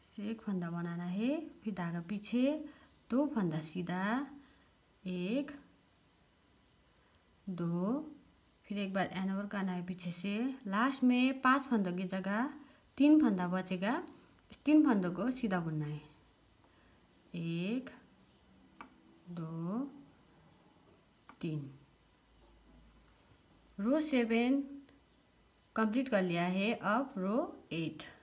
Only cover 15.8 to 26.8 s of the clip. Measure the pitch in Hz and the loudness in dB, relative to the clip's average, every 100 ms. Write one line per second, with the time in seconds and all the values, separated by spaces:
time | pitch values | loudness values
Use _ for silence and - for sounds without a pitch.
15.8 | 147 151 - - - _ _ _ _ _ | -4 -6 -12 -20 -20 _ _ _ _ _
16.8 | _ - _ _ _ 175 165 165 180 247 | _ -20 _ _ _ -6 -4 -2 -2 -4
17.8 | 262 - - _ - _ _ - - - | -6 -18 -20 _ -20 _ _ -20 -20 -20
18.8 | - - - - 180 175 160 165 170 220 | -20 -20 -20 -20 -14 -10 -8 -6 -4 -4
19.8 | 277 - - - - - - - - _ | -6 -10 -20 -20 -20 -20 -20 -20 -20 _
20.8 | - - _ _ - - 175 151 135 135 | -20 -20 _ _ -20 -8 -4 -4 -6 -14
21.8 | - _ _ _ _ _ - - - - | -20 _ _ _ _ _ -20 -20 -20 -20
22.8 | - - - _ _ - _ - - - | -20 -20 -20 _ _ -20 _ -20 -20 -4
23.8 | 202 302 302 262 226 226 247 277 277 - | 2 2 4 2 4 4 4 2 0 -12
24.8 | - - _ _ _ _ _ _ _ - | -18 -20 _ _ _ _ _ _ _ -2
25.8 | 220 226 262 208 185 170 175 185 202 240 | 0 0 0 2 2 0 0 0 0 0